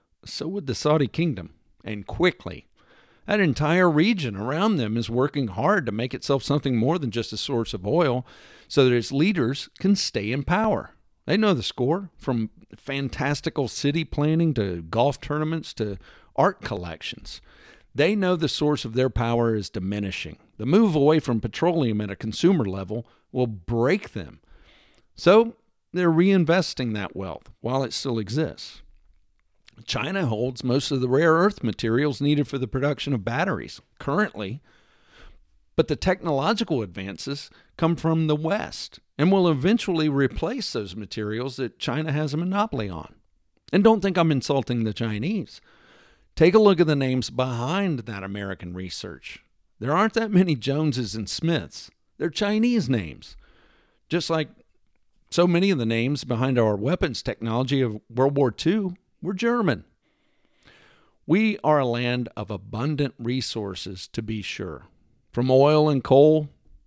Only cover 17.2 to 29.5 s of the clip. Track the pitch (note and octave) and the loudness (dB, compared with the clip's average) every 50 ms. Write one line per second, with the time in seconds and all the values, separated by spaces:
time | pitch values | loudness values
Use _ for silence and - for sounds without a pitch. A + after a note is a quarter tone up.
17.2 | - - - - - - - - - - - - _ _ - B2+ D3 F3+ G#3+ G#3 | -14 -16 -16 -18 -20 -20 -20 -20 -20 -20 -20 -20 _ _ -2 0 2 2 2 2
18.2 | F#3+ F3+ F3+ E3 D#3 C#3 - - D3+ D3 D3 B2+ - A#2 A2+ B2+ B2+ C3 - - | 2 2 2 2 0 -2 -2 0 2 2 2 0 -2 -4 -2 0 0 0 0 0
19.2 | A#2+ A#2 A#2 A#2 A#2 A#2 A2+ G#2+ F#2+ - - G#2 F#2 F#2+ G2+ G#2 G#2 F#2+ F#2 - | 0 0 2 2 2 2 2 0 -2 -4 -6 -6 -4 -4 -4 -4 -4 -6 -6 -8
20.2 | - D#2+ - - _ _ _ - A2 B2+ D#3+ A3 A#3 G3+ D#3 D3+ C#3 D3 D#3+ D#3+ | -10 -12 -14 -16 _ _ _ -8 -2 2 4 6 6 4 4 4 4 4 4 4
21.2 | - - A#2+ A2 - A2 - - D#3 F3 E3+ D#3+ C#3 A#2 G#2+ G#2 G#2 G2 G2 - | 2 0 -2 -2 -2 -4 -4 -2 0 0 2 2 0 0 0 -2 -4 -4 -6 -8
22.2 | - A2 G#2+ - - F3+ G3 D#3+ A2+ G2 F#2 G2 F#2+ F#2 G#2+ A#2+ A#2 - _ _ | -8 -8 -2 2 4 4 4 4 2 0 -4 -6 -8 -8 -8 -8 -10 -12 _ _
23.2 | _ _ - C3 B2+ A#2+ G#2+ F#2+ E2+ - A#2+ A#2 A#2 C3+ F3+ G#3 - - - A2 | _ _ -2 -2 -2 -2 -2 -6 -8 -4 0 2 2 2 2 0 -2 -6 -10 -10
24.2 | E2 C#2 - - _ _ - - _ - _ _ _ _ _ _ _ _ _ - | -10 -10 -14 -20 _ _ -20 -20 _ -20 _ _ _ _ _ _ _ _ _ 0
25.2 | - E3 G3 A3 A#3 A3+ - _ _ _ _ _ _ _ - F3 F3+ E3+ D#3+ D#3+ | 4 6 6 8 6 4 0 _ _ _ _ _ _ _ -4 0 2 4 4 4
26.2 | F3+ G3 G3 F#3+ E3+ D3 E3+ F#3+ E3 - - - B2+ A#2 G#2+ G#2+ G2 - - F#2 | 4 6 4 4 4 4 2 2 0 0 -4 -6 -4 -4 -4 -4 -6 -8 -8 -8
27.2 | F#2+ F#2 D#2 - - - - _ - A2+ B2+ C3+ C3+ A#2+ - - - C3+ A#2+ A2+ | -8 -8 -10 -10 -14 -18 -18 _ -6 -4 -2 -2 -2 -4 -4 -6 -4 -4 -2 -2
28.2 | G#2 F#2 A2+ D3+ D#3+ G2 - - - - - - - - - _ _ _ _ _ | -4 -4 -4 -4 -4 -4 -6 -10 -16 -18 -18 -20 -20 -20 -20 _ _ _ _ _
29.2 | _ _ _ _ _ _ | _ _ _ _ _ _